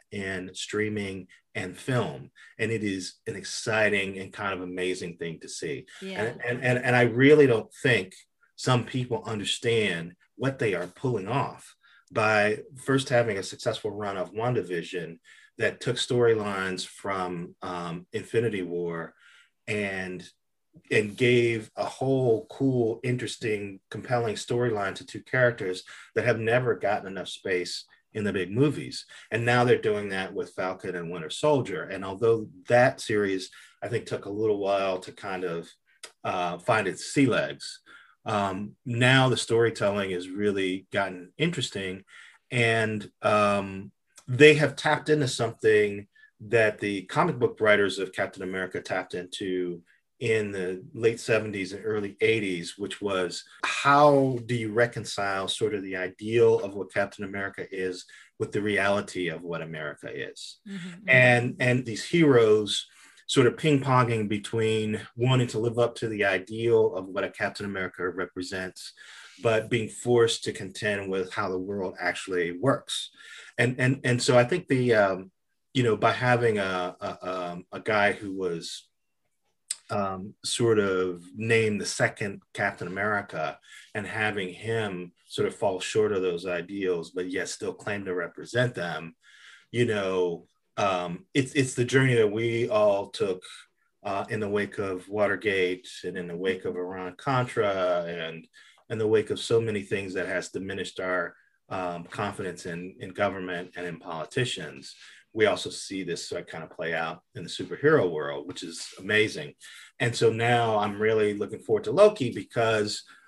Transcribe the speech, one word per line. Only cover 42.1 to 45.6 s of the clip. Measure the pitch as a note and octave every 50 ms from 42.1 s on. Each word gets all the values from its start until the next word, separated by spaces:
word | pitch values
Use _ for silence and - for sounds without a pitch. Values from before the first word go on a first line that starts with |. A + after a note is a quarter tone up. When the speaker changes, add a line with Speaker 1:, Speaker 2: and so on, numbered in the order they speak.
| - - - - - _ _ -
Speaker 1:
And, | B2+ B2 A#2 A2+ A2+ A2+ A2 A2 A2 G#2 - - _ _ -
um, | G#2 G#2+ G#2 G#2 G2+ G2+ G2+ G2 G2 F#2+ F#2+ F#2+ G2 - _ _ _ _ - - -
they | B2+ A#2+ D3 D3+ D3+
have | D3 D3+ C#3 -
tapped | - - D#3+ D3+ D3 - -
into | D3+ D3+ C#3 B2+
something | - - A#2+ A2+ A2+ -